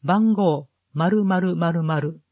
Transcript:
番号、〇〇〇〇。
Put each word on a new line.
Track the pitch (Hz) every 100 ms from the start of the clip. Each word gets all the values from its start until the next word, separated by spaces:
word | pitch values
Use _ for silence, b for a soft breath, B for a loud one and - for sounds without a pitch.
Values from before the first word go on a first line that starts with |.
番 | 139 196 220
号、 | 208 190 147 143 _ _
〇 | 143 170 214
〇 | 196 185 185 170
〇 | 170 170
〇。 | 160 156 147 160 _